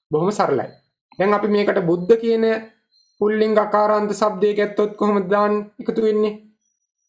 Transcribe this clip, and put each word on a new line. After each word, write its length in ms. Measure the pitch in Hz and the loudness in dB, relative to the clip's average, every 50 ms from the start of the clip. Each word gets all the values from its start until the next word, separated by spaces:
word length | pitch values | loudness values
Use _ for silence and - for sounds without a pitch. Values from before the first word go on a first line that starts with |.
| _ _ | _ _
බොහොම 200 | 151 151 170 190 | -2 0 0 0
සරලයි. 380 | 202 202 190 151 143 120 107 - - - _ _ _ _ _ _ _ | 0 0 0 0 0 -2 -2 -6 -10 -18 _ _ _ _ _ _ _
දැන් 200 | - 180 202 208 | -2 0 2 2
අපි 140 | 208 208 208 | 2 0 0
මේකට 320 | 208 208 208 208 196 202 | 0 0 0 0 0 0
බුද්ධ 320 | 180 160 175 175 180 180 226 226 | 0 0 -2 -2 2 2 2 2
කියන 260 | 226 233 226 226 220 226 220 226 226 - - _ _ _ _ _ _ _ _ _ | 2 0 0 0 0 0 -2 -2 -6 -10 -20 _ _ _ _ _ _ _ _ _
පුල්ලිංග 360 | 208 208 214 214 214 214 214 214 | -2 0 0 0 0 2 2 2
අකාරාන්ත 540 | 208 208 - 208 208 214 214 208 208 208 208 | 2 2 2 2 2 2 2 0 0 -2 -2
ශබ්දය 360 | - 220 214 196 185 196 208 202 | -2 -2 -2 0 0 0 0 2
ගත්තොත් 380 | 202 202 208 - - 208 208 208 | 0 -2 -2 0 -2 -2 -2 -2
කොහොමද 340 | - 214 208 208 202 185 175 | -2 -2 0 0 0 0 0
දාන්නේ, 360 | 202 208 208 208 208 208 208 208 - - | 0 0 2 2 0 -2 -4 -8 -14 -10
එකතු 240 | - - - 226 | -8 -6 -2 0
වෙන්නේ? 320 | 220 214 208 214 214 214 208 - - - _ _ _ _ _ _ _ _ _ _ _ | 0 0 0 0 0 -2 -4 -8 -14 -20 _ _ _ _ _ _ _ _ _ _ _